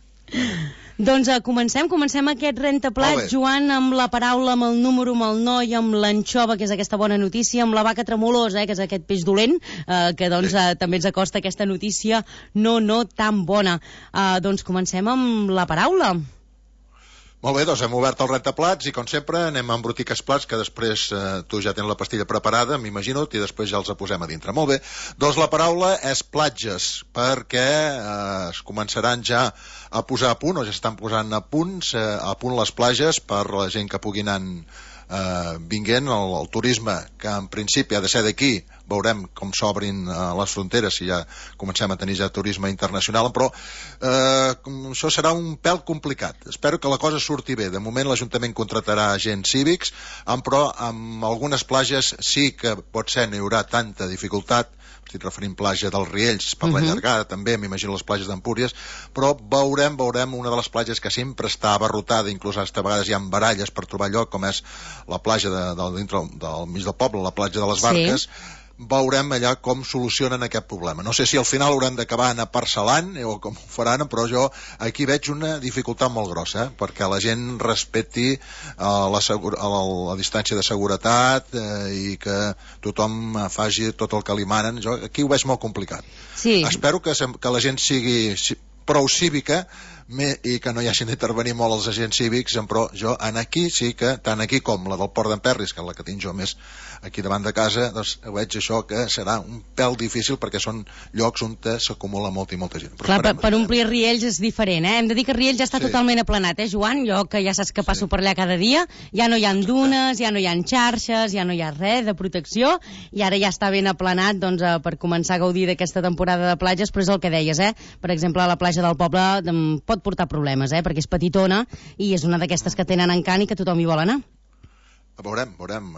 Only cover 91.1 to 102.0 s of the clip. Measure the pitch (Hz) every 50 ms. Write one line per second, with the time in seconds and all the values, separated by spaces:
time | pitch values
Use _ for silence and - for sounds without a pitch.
91.1 | 110 - - 110 113 113 117 120 120 117 117 113 113 107 104 113 104 110 117 107
92.1 | - - 120 117 113 123 123 - - 117 104 95 104 110 113 - - 95 107 113
93.1 | 123 - 107 110 110 113 113 - - 165 175 170 - - 123 120 117 - 120 123
94.1 | 131 113 - 120 110 107 110 101 139 135 - - 110 95 90 95 95 90 98 101
95.1 | - 117 107 107 107 104 - 123 127 123 101 - - - 85 87 85 - - 87
96.1 | 95 101 95 95 87 98 95 95 - - - - - - - - - - - 98
97.1 | - - 92 98 98 104 101 107 104 107 110 110 101 117 123 120 95 110 104 -
98.1 | - - - 113 101 104 110 95 - 107 - - 113 113 107 - 107 113 120 107
99.1 | - - 98 95 113 110 87 95 117 113 - - - - 131 123 127 110 117 107
100.1 | - 113 110 - 139 - 117 107 98 98 - 110 110 113 101 - - - - -
101.1 | - 107 110 117 120 - 117 113 110 - - 113 113 117 - - 117 -